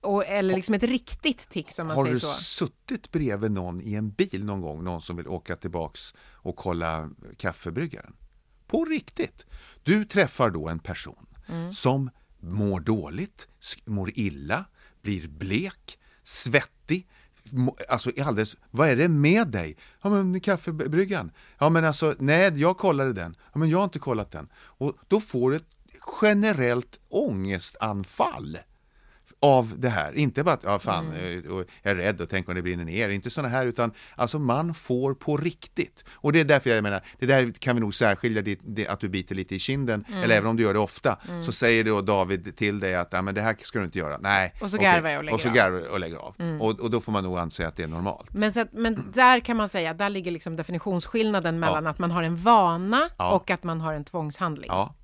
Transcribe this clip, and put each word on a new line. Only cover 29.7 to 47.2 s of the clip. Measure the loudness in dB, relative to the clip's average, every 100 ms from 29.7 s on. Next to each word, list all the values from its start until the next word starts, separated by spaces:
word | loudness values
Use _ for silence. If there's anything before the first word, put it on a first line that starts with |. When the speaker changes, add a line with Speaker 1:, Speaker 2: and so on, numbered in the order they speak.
| -2
Speaker 2:
det | 0
här. | 0 -2
Inte | 0 0 2
bara | 2
att, | 2
ja, | 2 0
fan, | 0 -2 -2
Speaker 1:
Mm. | -6 -6 -6
Speaker 2:
eh, | -6
och | -6 -6 -6
jag | -2
är | 0
rädd | 0 -2
och | -2
tänk | -4 -2
om |
det | -4
brinner | -4 -4
ner. | -4 -2 -2
Inte | -2 -6
såna | -6 -2
här, | 0 -2
utan | 0 -2 -4 -20
alltså | -4 -2 0
man | 0 0 0
får | -6 -2 0 0
på | -2 -2 0
riktigt. | -2 -6 -12 -6 -6 -8 -20
Och | -4 2
det | 4
är |
därför | 6 4 6
jag | 2
menar, | 2 -4 -6 -6
det | 4
där | 4 4
kan | -2 -2 0
vi |
nog | 0
särskilja | 2 2 2 0 -2
det, | -2 -6
det, | -6 -6 -4
att | -4
du | -4
biter | -4 -4
lite | -6 -6
i | -6
kinden, | -4 -2 0 -2 -4
Speaker 1:
Mm. | -4
Speaker 2:
eller | 4 4
även | 4
om | 2
du |
gör | 4
det | 4
ofta, | 0 0 -2 -2 -6
Speaker 1:
Mm. | -8
Speaker 2:
så | -6
säger | 2 4 6
då | 4 2
David | 2 2 2 0 -4 -2
till | 0 0
dig | 0
att, | 0 0
"Ja, | -2
men | -2
det | 0
här | -2 -2
ska | -4 -4
du |
inte | -4 -4
göra." | -6 -4
Nej. | 2 2 2 -2
Speaker 1:
Och | -6
så | 2
Speaker 2:
Okej. | 4
Speaker 1:
garvar | 4 2
jag | -2
och |
lägger | -2
Speaker 2:
Och | -2
så | 2
Speaker 1:
av. |
Speaker 2:
garvar | 4 4 2
jag | -4
och | -4
lägger | -4 -6
av. | -12 -6
Speaker 1:
Mm. | -6 -2
Speaker 2:
Och, | -2 0
och | -2
då | -2
får | -2
man | -2